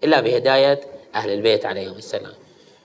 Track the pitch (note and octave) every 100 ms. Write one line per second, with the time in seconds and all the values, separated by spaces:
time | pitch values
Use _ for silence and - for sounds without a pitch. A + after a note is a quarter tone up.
0 | D3 D3 A2+ B2 B2+ C3+ C#3 C#3 - -
1 | - G#2+ G#2+ G2+ A2 G#2+ G#2 G2 F#2+ G2
2 | - G2+ G2+ - - _ _ _